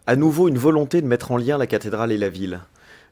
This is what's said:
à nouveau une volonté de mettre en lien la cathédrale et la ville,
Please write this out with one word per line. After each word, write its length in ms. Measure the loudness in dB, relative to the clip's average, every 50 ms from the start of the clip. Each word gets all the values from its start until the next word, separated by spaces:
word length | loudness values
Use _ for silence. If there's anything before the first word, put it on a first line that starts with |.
| -2
à 80 | 0 2
nouveau 340 | 2 4 2 2 4 2 2
une 100 | 2 2
volonté 420 | 2 2 2 2 0 0 0 0
de 60 | 0
mettre 260 | 2 0 -2 -2 -2 -4
en 60 | -2
lien 180 | 0 0 0
la 100 | 0 -2
cathédrale 460 | -2 -2 -4 -4 -4 -4 -4 -2 -2 -2
et 60 | -2
la 100 | -2 -4
ville, 320 | -4 -4 -8 -8 -8 -8 -12 _ _ _ _ -20 -20 -20 _ _